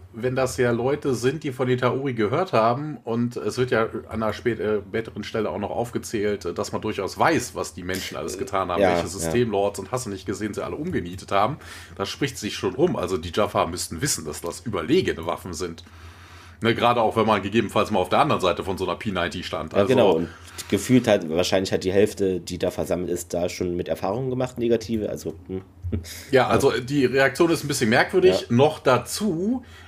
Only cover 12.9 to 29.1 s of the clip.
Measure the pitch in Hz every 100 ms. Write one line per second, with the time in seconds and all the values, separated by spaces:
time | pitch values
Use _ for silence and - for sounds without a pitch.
12.9 | - 90 92 85 110 98 - 82 85 -
13.9 | 85 143 - 78 76 85 - 120 95 82
14.9 | 175 92 78 82 80 95 82 87 82 -
15.9 | - - - - - - - 113 117 113
16.9 | 117 110 110 110 104 98 110 98 110 98
17.9 | 104 90 110 139 104 90 85 85 90 92
18.9 | 85 110 92 85 92 82 82 80 98 104
19.9 | 127 104 82 85 - - - - 101 -
20.9 | 127 120 104 82 82 90 98 98 101 92
21.9 | 98 101 - 95 90 87 87 92 90 80
22.9 | 90 90 87 - 87 87 - 90 87 85
23.9 | 80 92 110 131 127 127 - 117 113 113
24.9 | 113 104 - - - - 92 - - -
25.9 | 101 - - - 127 117 117 135 113 123
26.9 | 143 123 135 135 131 170 165 143 139 110
27.9 | 127 180 190 185 185 - 120 151 - 147
28.9 | 120 -